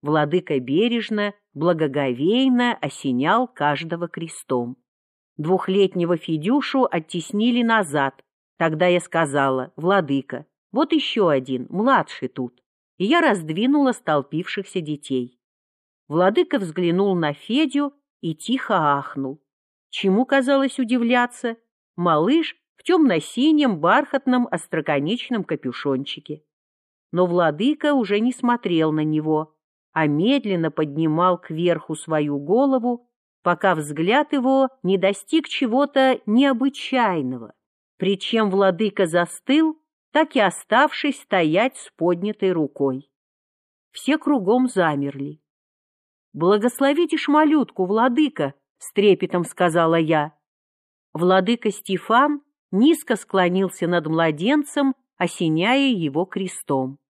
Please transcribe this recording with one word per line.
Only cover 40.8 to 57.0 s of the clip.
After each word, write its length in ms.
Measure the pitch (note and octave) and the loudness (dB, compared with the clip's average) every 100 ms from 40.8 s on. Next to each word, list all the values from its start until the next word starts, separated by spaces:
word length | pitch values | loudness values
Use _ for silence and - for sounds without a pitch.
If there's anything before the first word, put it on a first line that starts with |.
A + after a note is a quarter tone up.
| D4 - - - | 2 0 -4 -6
стоять 560 | - F#3+ D#3+ E3 B3+ - | -2 0 2 2 0 -4
с 120 | - _ | -20 _
поднятой 560 | E3+ F3 G3+ G#3 F#3+ | -2 0 -4 -2 0
рукой. 580 | F3 D3 - C#3 C3 - _ _ _ _ _ _ _ _ | 0 -2 0 -2 -2 -10 _ _ _ _ _ _ _ _
Все 260 | - - D4+ | -8 -2 -2
кругом 500 | D#4 C#4+ F#3 B3 B3+ | 0 0 2 2 2
замерли. 720 | G3 E3+ D3 C#3 C#3 C#3+ D#3 _ _ _ _ _ _ _ _ _ | 2 0 0 -4 -6 -10 -12 _ _ _ _ _ _ _ _ _
«Благословите 840 | C#3+ E3+ G#3 A#3+ - C#4 D4 F4 D#4 | -2 2 4 2 0 0 2 0 -2
шмалютку, 680 | - D4 D#4 D4+ B3 - F#3 | 2 4 4 2 0 -2 -2
владыка!» — 720 | G#3+ B3 A#3+ D4+ - C#3+ - _ _ | 2 2 2 0 0 -6 -6 _ _
с 140 | - | -6
трепетом 540 | - G3+ F3+ F3+ F3+ E3 | 2 4 4 2 -4 -4
сказала 500 | - F3+ E3 E3 E3 | 0 2 4 4 2
я. 380 | D#3+ D#3+ D3+ _ _ _ _ _ _ _ _ | 2 0 -2 _ _ _ _ _ _ _ _
Владыка 580 | D#3 F3 F#3 F#3+ A#3 A3 | -2 2 4 2 0 -2
Стефан 680 | F#3+ - F#3 - A3+ D4 D4 _ _ _ | -4 -6 -6 2 4 4 0 _ _ _
низко 440 | F#3 C4+ E4 - A3+ | 2 4 4 0 -4
склонился 720 | - F#3+ F3+ F#3 F#3+ - E3+ | 0 0 2 2 -2 -2 -2
над 200 | F3 D#3 | -2 0
младенцем, 880 | D#3+ E3 D3+ F#3+ D4+ D4 - C#4 - _ _ | 0 0 0 0 0 0 -2 -2 -2 _ _
осеняя 760 | F3 - E3 D#3 F#3+ C4+ C#4 | -4 -2 -2 0 2 2 2
его 320 | A3 D#3 C#3 F#3 | 0 -2 -4 -4
крестом. 720 | - F#3 - - C#3 C3 C#3 | -6 -8 -10 -4 -4 -4 -8